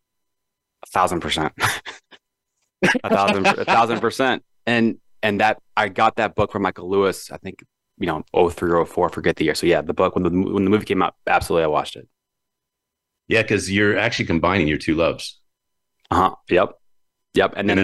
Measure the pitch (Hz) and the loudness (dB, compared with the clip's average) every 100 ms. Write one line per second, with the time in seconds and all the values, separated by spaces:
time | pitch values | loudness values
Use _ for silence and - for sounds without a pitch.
0 | _ _ _ _ _ _ _ _ - 98 | _ _ _ _ _ _ _ _ -6 0
1 | 90 87 78 80 78 - - - - - | 0 -2 -4 -4 -4 -2 -4 -4 -10 -18
2 | _ - _ _ _ _ _ _ - - | _ -20 _ _ _ _ _ _ -2 0
3 | 104 151 101 98 95 98 98 117 117 113 | 0 0 2 2 0 -2 0 2 2 0
4 | 117 - 131 113 - _ - 117 113 92 | -2 0 -2 -2 -6 _ -2 0 0 -2
5 | _ - 107 104 107 107 _ - 104 92 | _ -4 -2 2 2 0 _ -4 -2 2
6 | 113 - 104 - 101 101 95 90 87 98 | 0 2 -2 -2 -2 0 -4 -4 -2 2
7 | 95 87 - - 95 - _ _ _ _ | 2 0 -10 -14 -14 -16 _ _ _ _
8 | 90 80 - - 87 - 87 85 78 - | -6 -6 -2 2 2 0 0 0 0 -2
9 | 87 - 87 80 78 76 87 80 76 80 | -2 0 -4 0 -2 0 2 2 0 0
10 | 92 - 90 90 95 98 98 107 - 95 | 0 0 0 0 0 0 2 0 0 -2
11 | 85 - - 90 - 87 78 73 - - | -2 -4 -2 0 2 0 2 0 -4 -12
12 | - _ _ _ _ _ _ _ _ _ | -20 _ _ _ _ _ _ _ _ _
13 | _ _ - 110 107 101 85 98 104 98 | _ _ -2 0 2 0 0 2 2 2
14 | 113 - 98 82 87 98 76 76 - 78 | 0 -2 -2 0 2 2 2 0 -2 0
15 | 80 64 - - _ _ _ _ _ _ | 0 -2 -10 -16 _ _ _ _ _ _
16 | _ 92 92 - - 90 98 - _ _ | _ 0 0 -2 0 2 2 -4 _ _
17 | _ _ _ - 95 - 101 95 | _ _ _ 0 0 0 -2 0